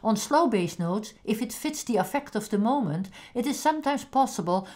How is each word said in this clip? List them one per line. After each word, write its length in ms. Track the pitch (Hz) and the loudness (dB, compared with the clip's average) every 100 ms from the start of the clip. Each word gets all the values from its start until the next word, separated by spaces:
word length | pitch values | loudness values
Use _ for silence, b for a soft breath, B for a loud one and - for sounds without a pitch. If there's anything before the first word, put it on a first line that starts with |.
On 120 | 214 208 | 0 0
slow 320 | - 294 330 | 4 4 6
bass 300 | 208 170 - | 4 0 -2
notes, 360 | 170 196 214 - | -2 -2 -4 -10
if 160 | - 214 | -4 -2
it 100 | 233 | -2
fits 320 | - 311 302 | -4 -6 -6
the 140 | - 208 | -2 0
affect 400 | 180 285 277 262 | 0 -2 -4 -6
of 140 | 214 | -2
the 80 | 202 | 0
moment, 500 | 214 285 185 160 190 B B | 2 2 0 -2 -6 B B
it 140 | 240 254 | -4 -2
is 120 | - | 0
sometimes 460 | 302 311 269 277 | 0 0 0 -2
possible 640 | - 262 262 - 170 185 190 | 0 0 2 0 0 0 -2